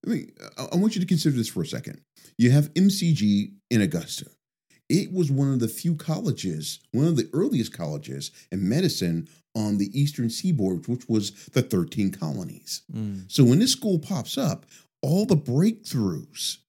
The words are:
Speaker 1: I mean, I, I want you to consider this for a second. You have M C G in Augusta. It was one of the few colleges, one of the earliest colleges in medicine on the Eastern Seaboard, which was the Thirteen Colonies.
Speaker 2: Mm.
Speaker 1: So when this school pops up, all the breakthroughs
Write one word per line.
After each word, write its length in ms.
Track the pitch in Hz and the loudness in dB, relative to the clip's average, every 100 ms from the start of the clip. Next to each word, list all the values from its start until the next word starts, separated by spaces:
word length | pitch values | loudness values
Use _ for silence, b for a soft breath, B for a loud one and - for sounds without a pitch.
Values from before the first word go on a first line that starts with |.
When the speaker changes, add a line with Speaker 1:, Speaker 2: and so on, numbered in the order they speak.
| - | -2
Speaker 1:
I 40 | |
mean, 220 | 233 - _ - - | -4 -4 _ -18 -12
I, 100 | 131 | -2
I 20 | 175 | 2
want 180 | 214 220 | 2 2
you 60 | |
to 60 | - | 2
consider 280 | 170 160 127 | 2 4 2
this 120 | 113 | -2
for 140 | - | -2
a 40 | - | -4
second. 340 | 123 - - _ _ b b | -6 -10 -16 _ _ b b
You 140 | 120 | 6
have 200 | 139 147 - | 6 4 4
M 140 | 196 | 4
C 240 | 196 170 | 4 2
G 400 | 143 104 101 104 - _ | 4 4 2 0 -10 _
in 120 | 117 | 2
Augusta. 440 | 95 82 80 - - _ _ _ _ b _ | 2 0 -6 -12 -14 _ _ _ _ b _
It 240 | 165 - | 0 0
was 180 | 185 156 | 0 0
one 220 | 135 139 | 2 2
of 60 | 131 | 0
the 80 | 113 | -2
few 280 | - 175 156 | -2 -4 -4
colleges, 840 | - 156 214 - 95 78 76 - _ | -4 -4 -2 -2 -4 -6 -8 -12 _
one 140 | 110 156 | 0 2
of 80 | 147 | 2
the 140 | - | 0
earliest 400 | 143 240 202 110 - | -2 0 0 -2 -6
colleges 560 | 78 73 - 67 71 B B | -6 -6 -8 -12 -12 B B
in 160 | 92 95 | -4 0
medicine 600 | 135 185 - 87 82 80 B _ 110 | 2 0 0 -2 -4 -6 B _ -6
on 220 | 107 104 | -2 0
the 200 | 101 135 | -2 0
Eastern 320 | 147 - 120 | -2 0 -4
Seaboard, 580 | - 185 151 95 90 - | -2 -2 0 0 -2 -4
which 200 | 120 - | -8 0
was 240 | 110 98 B B | -2 -2 B B
the 80 | 131 | -2
Thirteen 500 | 127 98 82 - 98 | 0 0 -2 -2 -2
Colonies. 680 | 90 80 73 85 - - - _ | -2 -6 -6 -8 -12 -14 -14 _
Speaker 2:
Mm. 400 | 113 107 98 95 | -10 -8 -8 -6
Speaker 1:
So 120 | - | 4
when 160 | 123 143 | 6 6
this 120 | 254 | 4
school 280 | - 214 175 | 0 0 -2
pops 380 | - 185 - - | -2 -6 -6 -2
up, 280 | 226 170 _ b b _ | -2 -4 _ b b _
all 220 | 135 175 214 | 0 2 4
the 120 | 165 | 2
breakthroughs 1200 | - 127 196 220 - 131 101 78 - - - - | 2 2 2 0 -6 -2 -2 -2 -10 -10 -10 -10